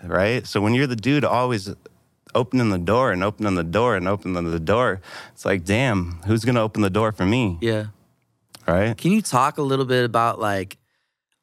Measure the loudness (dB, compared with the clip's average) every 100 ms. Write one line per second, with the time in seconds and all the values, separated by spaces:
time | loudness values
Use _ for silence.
0 | -4 0 0 -2 -4 -2 2 2 0 -2
1 | 0 2 2 0 0 -2 -6 -12 -18 _
2 | _ _ -4 -2 0 0 2 0 2 2
3 | 2 0 -2 -2 -2 0 0 0 2 0
4 | 0 -2 -4 -4 -2 -2 0 2 2 -2
5 | -8 -18 -20 -6 -2 -2 0 0 2 0
6 | -2 -4 -2 0 2 0 0 0 0 2
7 | 0 0 0 2 0 -2 -2 -2 -6 -12
8 | _ _ _ _ _ -8 0 2 2 0
9 | 0 0 2 2 2 0 0 0 0 0
10 | 2 2 0 0 -2 -2 -4 -12 _ _
11 | _ _ _ _